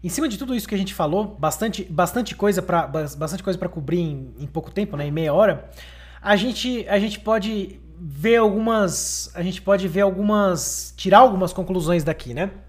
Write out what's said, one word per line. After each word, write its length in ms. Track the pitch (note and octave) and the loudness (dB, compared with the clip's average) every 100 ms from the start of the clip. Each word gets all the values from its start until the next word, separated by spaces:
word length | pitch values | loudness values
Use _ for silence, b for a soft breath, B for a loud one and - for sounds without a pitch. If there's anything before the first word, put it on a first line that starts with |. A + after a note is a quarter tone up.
em 80 | F3+ | -6
cima 200 | - D4+ | -2 -4
de 80 | G3+ | -4
tudo 160 | B3+ | -4
isso 140 | B3 - | -4 -2
que 80 | G3+ | -4
a 20 | |
gente 160 | F#3+ | -4
falou, 420 | - D#3 F#3 G#3 - | -2 0 0 -2 -2
bastante, 440 | D#3 - A3 G3+ | -4 -2 -4 -4
bastante 520 | F#3 D#3+ F3 A#3+ A#3 - | -4 -2 0 0 -6 0
coisa 260 | G#3 F#3 | 0 0
pra, 240 | F3+ F3 C#3+ | 0 0 0
bas-, 300 | D#3 D3 C#3+ | -4 -6 -6
bastante 260 | D#3 F#3 | -6 -6
coisa 160 | - F3+ | -4 -4
pra 100 | F3 | -6
cobrir 320 | - C#3 F3 | -6 -2 -2
em, 340 | E3 C#3 B2+ - | -2 -6 -10 -12
em 60 | C#3+ | -8
pouco 260 | D#3+ D#3 | -8 -6
tempo, 240 | - G#3 C#3+ | -4 -4 -4
né, 120 | D3 | -4
em 40 | |
meia 220 | D3 D#3+ | -2 2
hora, 360 | D3+ G#3+ C#3+ - B B B B B | 6 4 4 -10 B B B B B
a 140 | G3 G3+ | 2 2
gente, 520 | A#3+ A3 B3+ B3 - | 2 -4 -4 -4 0
a 120 | G3+ | 0
gente 200 | G#3+ G#3 | 0 -4
pode 600 | G#3 A3+ G3+ G#3+ G3 - - - | -2 0 0 -4 -6 -12 -20 -14
ver 380 | E3+ C#3 G3 A#3 | -14 -2 4 6
algumas, 920 | A3 G3+ A3 A3 F#3+ - - - - | 6 2 0 2 2 0 -6 -6 -8
a 80 | - | -6
gente 200 | F3+ F#3 | -4 -4
pode 260 | - G3 F#3+ | 2 2 2
ver 140 | F3 | 2
algumas, 920 | G3+ F#3+ G#3 G#3 G3 E3+ - - - - | 2 2 2 4 2 0 -4 -8 -10 -6
tirar 240 | F#3+ G3 | 6 8
algumas 320 | B3+ F#3+ F3+ | 8 6 -2
conclusões 520 | F#3 F3 F#3 D#3+ F3 | -2 -4 -2 0 0
daqui, 320 | D3+ D3+ B2 A#2+ | 0 -4 -8 -6
né? 160 | F#3+ - | -6 -8